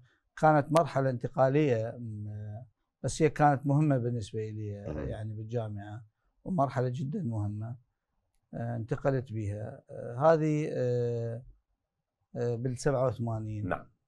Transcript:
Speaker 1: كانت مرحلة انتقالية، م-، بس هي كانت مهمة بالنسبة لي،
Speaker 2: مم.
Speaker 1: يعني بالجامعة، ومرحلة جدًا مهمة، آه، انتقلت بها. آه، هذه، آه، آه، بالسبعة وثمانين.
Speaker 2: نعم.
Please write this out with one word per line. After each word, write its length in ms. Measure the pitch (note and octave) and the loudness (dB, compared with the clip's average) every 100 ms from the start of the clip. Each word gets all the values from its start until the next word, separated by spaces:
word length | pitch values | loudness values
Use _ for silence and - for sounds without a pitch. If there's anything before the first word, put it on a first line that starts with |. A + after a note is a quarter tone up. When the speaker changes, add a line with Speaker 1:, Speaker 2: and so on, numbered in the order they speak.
| _ _ _ - | _ _ _ 2
Speaker 1:
كانت 340 | D#3 D3+ - | 6 6 6
مرحلة 380 | D3+ D#3 C#3+ C3+ | 4 4 2 0
انتقالية، 800 | B2 B2+ - C3+ C#3+ D3+ A2+ A2 B2 | 0 -2 2 4 6 4 2 0 -6
م-، 640 | A#2 G#2+ G#2 G#2+ G#2+ G#2+ B2 _ _ _ | -10 -8 -8 -8 -10 -12 -14 _ _ _
بس 200 | B2 - | -4 2
هي 80 | D#3 | 2
كانت 360 | D3 D3 C3+ C#3+ | 6 4 6 4
مهمة 320 | C#3+ D#3 C3+ | 4 4 4
بالنسبة 520 | A#2+ A#2+ G#2 A2 A2 | 2 -2 -4 -6 -6
لي، 340 | G#2+ G#2+ G2+ G2+ | -6 -8 -8 -8
Speaker 2:
مم. 200 | D2+ C3+ | -6 -6
Speaker 1:
يعني 260 | G#2+ A2 | -6 -8
بالجامعة، 680 | G#2+ A2 A#2+ G#2+ G#2 G#2 G#2 - _ _ _ | -8 -6 -4 -4 -6 -10 -12 -16 _ _ _
ومرحلة 440 | - F#3 C3+ C3 B2+ | -4 0 0 0 -2
جدًا 340 | B2 C#3 G3+ | -2 -6 -4
مهمة، 540 | C3 A2+ G#2 G#2 A2+ C#3 _ _ _ _ _ _ _ | -4 -2 -4 -6 -8 -12 _ _ _ _ _ _ _
آه، 220 | - A#2 A#2 | -8 -6 -6
انتقلت 560 | A2 C#3 C#3 C3 B2 | -4 -2 0 0 -2
بها. 500 | A2 G#2 G#2 A#2 C#3 - | -6 -4 -6 -8 -12 -14
آه، 260 | - A#2+ A#2+ | -12 -10 2
هذه، 500 | D#3 D#3+ D#3 D3+ D3+ | 6 6 4 0 0
آه، 720 | - B2 B2 A#2+ A#2 A#2 A#2 B2+ - _ _ _ _ _ _ _ - | -2 0 0 0 -2 -4 -8 -12 -20 _ _ _ _ _ _ _ -4
آه، 180 | A#2+ A#2 | -2 -2
بالسبعة 500 | C3 B2 D3+ C3 C3 | -4 -2 0 2 2
وثمانين. 600 | G#2+ A#2 A2+ A2 G#2+ F#2+ | 0 -4 -4 -6 -6 -4
Speaker 2:
نعم. 220 | E2+ - _ | -4 -6 _